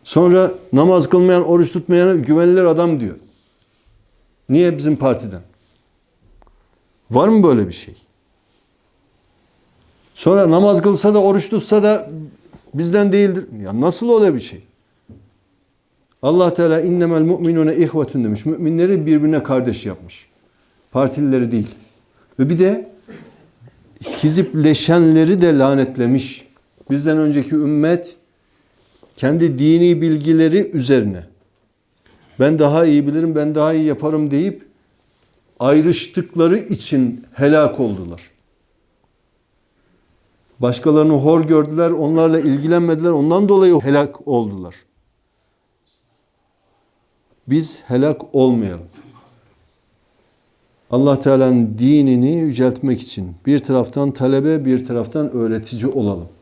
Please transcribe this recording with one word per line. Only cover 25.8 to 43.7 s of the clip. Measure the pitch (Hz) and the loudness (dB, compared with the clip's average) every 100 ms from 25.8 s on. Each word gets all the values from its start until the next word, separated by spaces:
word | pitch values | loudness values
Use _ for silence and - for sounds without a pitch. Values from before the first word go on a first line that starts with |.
| 127 127 120 131 - - - _ _ _ _ | -2 -2 -2 -2 -4 -14 -20 _ _ _ _
Bizden | 139 151 156 | -4 -2 0
önceki | 151 147 131 156 | 0 -2 -2 -2
ümmet | 147 151 160 175 170 - _ _ _ _ _ _ _ _ _ - | 0 0 0 -2 -4 -20 _ _ _ _ _ _ _ _ _ -6
kendi | 131 147 165 131 | -2 0 0 0
dini | 147 165 175 165 | 2 4 4 2
bilgileri | 165 156 147 160 160 180 202 | 0 -2 0 2 2 2 -2
üzerine | 156 127 131 104 92 87 _ _ _ _ _ _ _ _ _ _ - | -4 0 2 0 -6 -14 _ _ _ _ _ _ _ _ _ _ -2
"Ben | 135 156 | 0 2
daha | 147 156 165 | 2 4 2
iyi | 147 143 | 2 0
bilirim, | 151 165 160 | -2 -2 -2
ben | 151 151 | -2 -2
daha | 151 | 0
iyi | 160 151 | 0 -2
yaparım" | 139 151 156 151 | -2 -4 -2 -2
deyip | 139 190 202 _ _ _ _ _ _ _ _ _ _ | -2 -4 -8 _ _ _ _ _ _ _ _ _ _
ayrıştıkları | 123 151 160 - - - - 170 165 208 | 2 2 2 -2 -4 -8 -8 -2 0 0
için | 214 104 - 143 123 120 - | -4 -8 -4 -2 -2 -4 -16
helak | - 143 156 147 - | -2 2 4 2 -2
oldular. | 120 95 87 87 - _ _ _ _ _ _ _ _ _ _ _ _ _ _ _ _ _ _ _ _ _ _ _ | -6 -6 -12 -16 -20 _ _ _ _ _ _ _ _ _ _ _ _ _ _ _ _ _ _ _ _ _ _ _
Başkalarını | 123 123 160 151 156 | -4 -2 2 2 4
hor | 147 143 165 156 | 2 2 2 2
gördüler, | 160 147 156 170 | 2 0 -2 -2
onlarla | 165 151 165 165 160 | -2 -2 0 2 2
ilgilenmediler, | 147 139 156 170 170 160 170 | 0 -2 0 0 0 0 0
ondan | 156 147 175 202 | 0 0 0 2
dolayı | 202 190 | 4 4